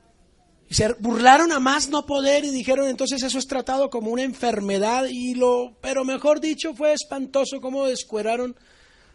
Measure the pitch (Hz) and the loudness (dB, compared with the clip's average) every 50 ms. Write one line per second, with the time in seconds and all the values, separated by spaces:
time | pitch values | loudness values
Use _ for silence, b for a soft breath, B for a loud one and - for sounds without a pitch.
0 | _ _ _ _ _ _ _ _ _ _ _ _ _ _ - - 214 214 247 - | _ _ _ _ _ _ _ _ _ _ _ _ _ _ -2 0 0 0 -2 -2
1 | 208 233 233 220 240 254 269 302 330 330 311 277 254 262 277 302 277 269 302 294 | -2 -2 0 6 8 8 8 8 8 4 2 2 2 2 2 0 0 -2 -2 -4
2 | 285 - 285 277 269 277 285 294 294 285 269 254 - 254 262 269 277 269 254 - | -2 -2 -2 0 2 2 2 2 2 -2 -4 -4 0 0 0 2 2 0 0 -2
3 | 269 262 277 254 254 262 220 269 254 - 277 262 254 - 262 269 277 247 254 233 | -4 -4 -2 -4 -4 -4 -4 -4 -4 -4 -6 -6 -4 -2 0 0 0 -2 -2 -4
4 | 214 220 233 247 262 262 233 - 247 240 220 208 202 196 196 196 202 220 240 254 | -4 -4 -2 -2 -4 -4 -4 -2 -2 -2 -2 -2 -2 -2 0 0 0 0 0 0
5 | 262 254 254 247 247 247 247 247 247 247 247 247 247 247 - _ - 262 269 269 | -2 -2 -4 -6 -6 -4 0 2 2 2 2 2 -2 -6 -10 _ -6 -4 -2 -2
6 | 262 262 269 262 - 294 302 302 - 311 302 - - 320 269 214 302 302 302 285 | -2 -2 -4 0 2 2 2 2 0 -4 -4 -4 -6 -8 -6 -2 0 0 0 0
7 | - - 277 277 262 262 - 277 262 269 269 269 254 262 262 277 277 262 254 247 | -2 -8 -8 -8 -8 -2 -2 -2 -2 -2 -4 -8 -8 -6 -4 -2 -2 -2 -2 -4
8 | - - 220 214 208 220 226 240 247 247 240 b b b b b b b b b | -8 -8 -6 -4 -2 -2 -2 -2 -4 -6 -8 b b b b b b b b b
9 | b b b | b b b